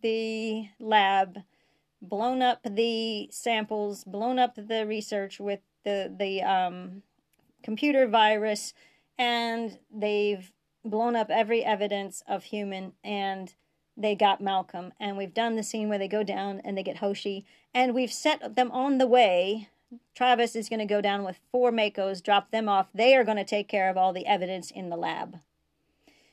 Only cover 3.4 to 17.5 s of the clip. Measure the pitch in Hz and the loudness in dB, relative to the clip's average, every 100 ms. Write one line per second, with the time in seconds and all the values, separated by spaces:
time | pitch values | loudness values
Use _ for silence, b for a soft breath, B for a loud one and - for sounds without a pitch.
3.4 | 233 220 214 214 208 196 - 202 233 254 | -2 -2 -2 -4 -4 -6 -12 -6 -2 2
4.4 | 247 247 208 226 214 220 214 208 196 - | 0 -2 -4 -4 -2 -4 -4 -6 -6 -8
5.4 | 202 196 _ _ 208 202 190 185 196 196 | -6 -6 _ _ -4 -4 -4 -6 -4 -2
6.4 | 190 190 180 180 180 190 _ _ _ _ | 0 0 0 -4 -14 -16 _ _ _ _
7.4 | _ _ - 214 294 269 247 220 214 214 | _ _ -8 -2 2 4 4 6 6 4
8.4 | 214 208 - b b b b - 247 233 | 0 -2 -6 b b b b -4 0 0
9.4 | 233 226 226 - _ 214 208 208 208 196 | -2 -4 -6 -10 _ -4 -2 0 0 -2
10.4 | 185 _ _ _ 226 214 240 233 214 220 | -8 _ _ _ -6 -2 0 0 0 0
11.4 | 220 233 - 208 208 202 196 - - 190 | 2 0 0 0 -2 -4 -6 -12 -8 -8
12.4 | - 208 202 190 190 - 202 202 196 190 | -6 -8 -6 -8 -10 -14 -8 -4 -4 -6
13.4 | 185 - _ _ _ - 214 208 208 196 | -10 -18 _ _ _ -4 -2 4 4 4
14.4 | 196 190 185 180 180 - 208 196 190 226 | 0 -2 -4 -10 -14 -8 -8 -6 -6 -2
15.4 | 233 220 202 220 214 202 196 214 202 196 | -2 -2 -4 -4 -2 -2 -2 -2 -2 -4
16.4 | 202 196 - 196 190 180 202 202 208 196 | -6 -8 -6 -6 -6 -4 -4 -4 -6 -8
17.4 | b | b